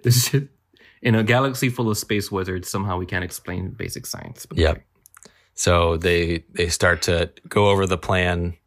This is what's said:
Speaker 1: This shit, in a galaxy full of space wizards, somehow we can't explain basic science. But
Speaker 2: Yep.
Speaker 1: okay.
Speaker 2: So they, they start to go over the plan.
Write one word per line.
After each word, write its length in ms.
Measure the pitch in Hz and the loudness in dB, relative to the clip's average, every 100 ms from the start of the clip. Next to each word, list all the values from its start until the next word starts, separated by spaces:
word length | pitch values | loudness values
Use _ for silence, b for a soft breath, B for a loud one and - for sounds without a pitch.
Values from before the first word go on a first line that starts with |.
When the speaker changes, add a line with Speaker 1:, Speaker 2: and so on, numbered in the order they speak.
Speaker 1:
This 240 | 127 123 - | 4 4 4
shit, 200 | 139 143 _ _ b b b | 0 -2 _ _ b b b
in 140 | - 110 | 2 2
a 80 | |
galaxy 460 | 110 120 135 127 131 | 4 2 2 0 -2
full 200 | 123 117 | 0 -2
of 80 | 107 | -2
space 340 | - 104 98 | -2 -4 -2
wizards, 360 | 98 92 92 90 | -4 -4 -6 -6
somehow 280 | 101 98 90 | -6 -4 -4
we 80 | 90 | -4
can't 180 | 92 | -6
explain 460 | 87 - - 90 92 | -6 -10 -10 -8 -8
basic 340 | 107 - - - | -10 -10 -10 -10
science. 400 | - - - - | -12 -14 -18 -10
But 120 | - | 0
Speaker 2:
Yep. 140 | 78 | 0
Speaker 1:
okay. 120 | 80 _ _ _ - b b b | 0 _ _ _ -20 b b b
Speaker 2:
So 440 | - - 87 85 82 | -4 2 4 4 2
they, 460 | 87 85 85 85 - | 2 2 0 -2 -6
they 160 | - 87 | -4 -2
start 340 | - 92 87 | 2 2 2
to 280 | - 85 85 - - | 0 0 0 -6 -4
go 220 | - 104 | 2 4
over 160 | 98 95 | 4 2
the 120 | 87 | -2
plan. 580 | - 92 90 87 87 82 | 0 0 2 0 -2 -6